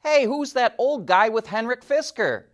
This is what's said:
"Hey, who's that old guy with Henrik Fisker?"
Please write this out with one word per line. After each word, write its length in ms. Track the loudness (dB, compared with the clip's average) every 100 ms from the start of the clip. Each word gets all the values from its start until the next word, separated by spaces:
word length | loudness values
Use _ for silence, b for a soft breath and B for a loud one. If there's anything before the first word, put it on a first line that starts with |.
"Hey, 220 | 2 2
who's 300 | 2 -2 -4
that 220 | -2 -2 0
old 280 | -2 -2 2
guy 220 | 2 4
with 200 | 0 -4
Henrik 360 | -6 -4 -6
Fisker?" 600 | -2 -2 -2 -4 -2 -2 -10